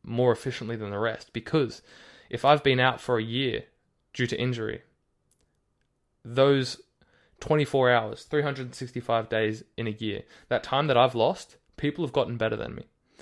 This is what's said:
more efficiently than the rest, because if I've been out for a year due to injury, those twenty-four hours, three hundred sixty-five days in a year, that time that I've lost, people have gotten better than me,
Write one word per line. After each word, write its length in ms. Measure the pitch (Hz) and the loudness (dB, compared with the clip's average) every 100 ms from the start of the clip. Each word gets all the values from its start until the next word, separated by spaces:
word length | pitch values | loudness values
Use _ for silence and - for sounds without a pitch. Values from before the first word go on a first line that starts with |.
more 300 | - 117 123 | -6 2 2
efficiently 420 | 113 135 127 113 | 2 -2 -8 -8
than 160 | 117 104 | -8 -6
the 80 | 101 | -4
rest, 340 | 113 113 - | -4 -4 -8
because 500 | 117 - 160 120 - - - - - _ | -10 -2 0 0 -4 -20 -20 -20 -20 _
if 140 | 117 | -2
I've 200 | 139 147 | 4 4
been 160 | 143 127 | 4 4
out 200 | 127 123 | 2 0
for 160 | - 120 | -2 -2
a 60 | |
year 420 | 113 120 135 113 - _ _ _ _ | 0 -2 -2 -4 -8 _ _ _ _
due 140 | - 123 | -4 -4
to 140 | 135 | -2
injury, 420 | 123 117 110 - - _ _ _ _ _ _ _ _ _ _ _ _ _ | -2 -2 -6 -8 -12 _ _ _ _ _ _ _ _ _ _ _ _ _
those 560 | 113 120 139 139 127 - _ _ _ _ _ _ | -6 2 4 4 2 -6 _ _ _ _ _ _
twenty-four 500 | - 156 139 135 123 | 0 0 2 2 4
hours, 340 | 120 110 - | 4 2 -8
three 180 | - 151 | -4 -2
hundred 320 | 143 135 123 | -2 -4 -10
sixty-five 540 | - 123 123 - 117 113 | -10 -10 -8 -2 -2 0
days 340 | 110 110 110 - - | 0 0 -2 -10 -8
in 100 | 113 | -8
a 60 | |
year, 300 | 107 110 101 - - _ | -6 -6 -8 -12 -20 _
that 160 | 123 | -4
time 240 | - 135 151 | 0 0 2
that 80 | 120 | 4
I've 180 | 127 | 4
lost, 420 | 120 120 185 - _ _ - | 4 2 0 -8 _ _ -6
people 280 | 147 147 | -4 -2
have 80 | 151 | -2
gotten 240 | 139 123 120 | 0 0 -2
better 200 | 110 110 | -2 -2
than 180 | 110 | -6
me, 100 | - - _ _ _ | -10 -16 _ _ _